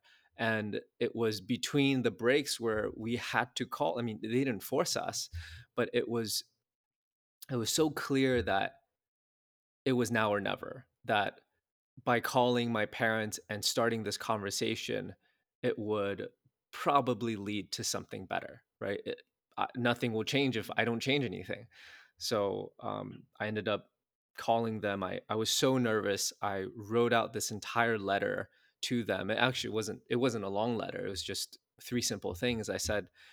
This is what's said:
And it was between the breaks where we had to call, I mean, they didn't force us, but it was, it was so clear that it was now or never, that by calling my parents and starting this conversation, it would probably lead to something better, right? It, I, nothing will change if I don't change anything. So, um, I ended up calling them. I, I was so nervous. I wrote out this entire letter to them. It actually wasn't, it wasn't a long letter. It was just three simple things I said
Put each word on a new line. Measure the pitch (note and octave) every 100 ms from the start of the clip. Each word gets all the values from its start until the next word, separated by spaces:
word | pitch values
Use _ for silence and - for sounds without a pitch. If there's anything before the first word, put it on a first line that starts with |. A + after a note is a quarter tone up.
| _ _ _ -
And | A2+ A2 G#2+ A2 - -
it | A#2 A2+
was | A2+ G#2+
between | F#2+ B2 - D3 C#3 C3+
the | A#2
breaks | F#2+ A2+ C#3+ - -
where | A#2 G#2+ G#2 -
we | A2+ A#2
had | - A2+ B2 -
to | -
call, | - D3+ -
I |
mean, | A#2 G#2+
they | A2
didn't | B2 C3+ G#2
force | - C#3 E3+ -
us, | - G#2+ - - - - -
but | - A#2
it | B2 -
was, | A#2 A2 - - _ _ _ _ _ _ _ _ _ -
it | B2+
was | G#2+
so | - D#3
clear | - - C3+ C3+ B2
that | A2+ G2 G2+ - _ _ _ _ _ _ _ _ _ _
it | C#3
was | B2 A2
now | A#2 G#2+
or | G#2
never, | G2+ G2+ - C3 - _
that | - G#2+ G2 - _ _ _ _ _ -
by | - A#2+
calling | - C3 B2 A#2+ A#2+
my | A2+ G#2+
parents | - A#2 A2 G#2+ - -
and | G#2
starting | - - A#2 A#2
this | G#2 -
conversation, | - A2 G2 - A2 A2 - A2 G2+ - _ _ _ _
it | B2+ -
would | G#2+ G#2+ G2+ G2 G2+ - _ _ _
probably | - - C#3+ B2+ A2+ A#2 G#2+
lead | G2+ G#2 F2
to | -
something | A2+ G2 G2+ G#2+ F#2
better, | F#2 - - _ _
right? | G#2 G2+
It, | - - _ _ _ -
I, | - A#2+
nothing | A#2+ A#2+ B2
will | A2
change | G#2+ C3+ C#3 A2+
if | G2 -
I |
don't | A2+ A#2
change | C3+ C#3+
anything. | A#2+ F#2 F#2+ - A#2 - - - - _
So, | - A2 G2+ G2+ G2 -
um, | A2 G#2 G#2 - - -
I | G#2+
ended | G#2+ G#2
up | G2+ - _ _ _ _ -
calling | - A#2 A#2 A2
them. | G2+ G2
I, | F#2 F#2+ -
I | G#2+
was | A2
so | - C#3 C3
nervous. | A#2+ A2 G2+ G2 - -
I | G#2 G2 F#2+
wrote | A#2+ G#2 A2+ A#2+
out | A#2 G#2+
this | G#2+ -
entire | G#2 - A#2 A#2 A2
letter | G2 G2 G2+ G2 G2+ _ _ _
to | - A#2+
them. | G#2+ F#2+ F#2+
It | A2
actually | A#2+ B2+ A2+
wasn't, | G#2+ G#2+ B2+ -
it | A#2+
wasn't | C3 A2+
a | G2
long | G2 A#2 A2+
letter. | F2+ G2 G2+
It |
was | F#2+
just | - F#2+ - - _ _
three | - A#2+
simple | - G2+ G2
things | F2+ B2 A#2 G#2
I | F#2+
said | - G#2+ F#2 _ -